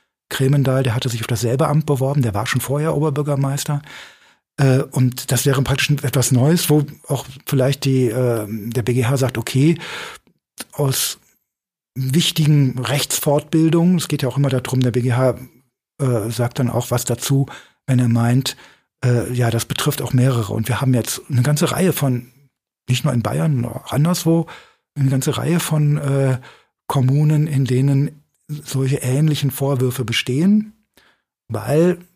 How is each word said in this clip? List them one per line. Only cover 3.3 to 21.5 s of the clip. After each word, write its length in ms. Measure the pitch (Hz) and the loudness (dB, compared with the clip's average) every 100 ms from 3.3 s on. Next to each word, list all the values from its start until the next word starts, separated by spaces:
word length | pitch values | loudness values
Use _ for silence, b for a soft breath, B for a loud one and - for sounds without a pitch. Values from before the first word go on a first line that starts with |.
| 139 139 143 - 147 B B B B B B _ - | -2 -2 -4 -4 -4 B B B B B B _ 0
Äh, 240 | 135 127 | 4 4
und 500 | - - 127 123 - | 2 0 0 0 -4
das 160 | 123 143 | 0 2
wäre 160 | 135 | 0
praktisch 280 | 127 135 - 143 | 0 0 0 0
etwas 300 | 131 135 120 | 0 0 2
Neues, 360 | 127 135 175 - | 4 4 2 4
wo 160 | 151 143 - - | 2 2 -6 -6
auch 200 | 131 - - - | -6 -6 -16 -4
vielleicht 380 | 139 131 139 | 0 0 0
die, 220 | 139 131 123 | 0 2 2
äh, 380 | 113 127 113 104 | 2 0 0 -2
der 340 | 107 107 117 | -8 -6 -4
B 120 | 113 | 0
G 120 | 123 120 | 0 0
H 120 | 135 | 0
sagt, 200 | 127 - | 0 -2
okay, 400 | - 131 147 165 B B B B _ _ _ - - | -2 2 2 2 B B B B _ _ _ -20 -14
aus 460 | - 139 131 - - _ _ _ _ _ _ _ | -4 -2 -2 -4 -8 _ _ _ _ _ _ _
wichtigen 840 | - 131 147 - - 151 147 135 123 | -8 -2 0 0 0 2 4 2 0
Rechtsfortbildungen, 1200 | 123 143 - - - 147 - 160 160 165 175 180 | -2 -2 -2 -4 0 0 0 2 2 4 2 2
es 100 | - | 0
geht 140 | 143 | -2
ja 60 | 135 | -2
auch 80 | 135 | 0
immer 120 | 143 | 0
darum, 320 | 127 123 127 | 0 -2 0
der 100 | 127 | 0
B 120 | 120 | 0
G 100 | 123 | 0
H, 240 | 123 131 117 - _ _ _ _ - | 2 2 0 -8 _ _ _ _ -4
äh, 300 | 135 120 104 | -2 0 -2
sagt 280 | 117 117 - | -2 -2 -2
dann 120 | 123 | -2
auch 200 | 120 123 | -2 -2
was 140 | 120 | -2
dazu, 420 | - 117 - 135 139 B B B - | -2 -4 0 0 0 B B B -2
wenn 140 | 127 | 2
er 80 | 123 | 2
meint, 480 | 117 117 123 131 - B B B _ | 2 2 2 0 -8 B B B _
äh, 280 | 127 120 - | 0 0 0
ja, 180 | 123 120 | -2 0
das 140 | 113 | 0
betrifft 380 | - - - 143 | -4 -4 -4 -4
auch 100 | 131 | -2
mehrere. 400 | 127 127 120 101 | 2 2 2 -2
Und 140 | 110 110 | -4 -2
wir 140 | 120 | -2
haben 120 | 131 | 0
jetzt 300 | 123 110 - - | 0 -2 -8 -4
eine 120 | 131 | 0
ganze 280 | 139 | 2